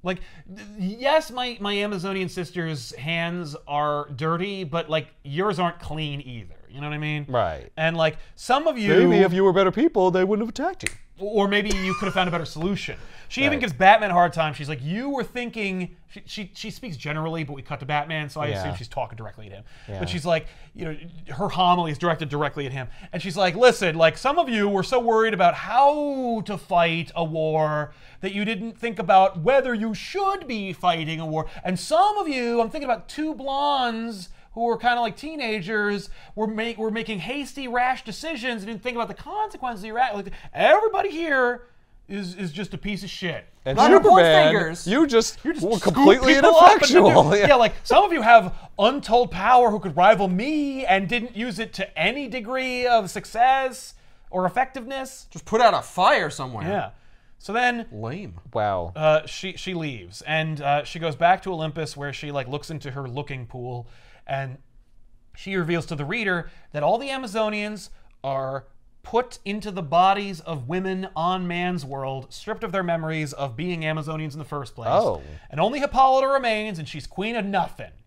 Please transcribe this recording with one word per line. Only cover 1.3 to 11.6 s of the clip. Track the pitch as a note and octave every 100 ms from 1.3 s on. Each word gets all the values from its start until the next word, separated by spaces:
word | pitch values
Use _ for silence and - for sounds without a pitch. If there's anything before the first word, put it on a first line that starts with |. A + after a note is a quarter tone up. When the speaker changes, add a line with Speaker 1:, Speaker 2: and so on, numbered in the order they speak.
Speaker 1:
my, | B3 B3 A#3+
my | G3+ G3+
Amazonian | G#3 G3+ F#3 F#3+ F#3
sister's | - F3 F3+ E3 D3+ A#2 -
hands | C#3 E3+ E3+ F3 D#3+ D3+ -
are | D3 D3 D3 C#3+ C3
dirty, | D#3+ E3 G3 G3 F3
but, | E3 D#3
like, | D#3 - _
yours | C#3 C#3+ G3+ F3
aren't | F3 E3
clean | - D3+ D#3 C#3+
either. | B2+ A#2+ F2 F2 -
You | B2
know | D3
what | D3+
I |
mean? | D3+ D3+ C#3+
Speaker 2:
Right. | B2 F#2+ D2 - -
Speaker 1:
And, | D#3+ E3
like, | D#3+ D#3 - -
some | - C4 D#4+
of | B3+
you | G#3 F#3+ F3+
Speaker 2:
Maybe | E3+
if | F#3+
you | F3+
were | F#3+
better | F3+ F#3+
people, | G3+ D#4+ G#3+ F#3
they | F3+
wouldn't | F#3 G#3 A#3
have |
attacked | - D#4+ F#4
you. | - - - -
Speaker 1:
Or | G3+ G#3+ G3
maybe | G3+